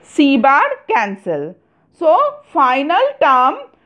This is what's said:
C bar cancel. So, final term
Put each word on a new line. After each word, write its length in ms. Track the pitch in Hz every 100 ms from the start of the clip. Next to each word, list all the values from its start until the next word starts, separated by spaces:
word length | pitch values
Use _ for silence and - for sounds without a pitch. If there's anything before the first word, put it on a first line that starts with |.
C 340 | _ - 285 277
bar 280 | 269 277 571 523 -
cancel. 680 | 359 202 196 185 151 147 - _ _ _ _
So, 200 | 330 359 587 587 _
final 480 | 330 262 262 285 359 539 554
term 340 | 285 254 254 453 571 _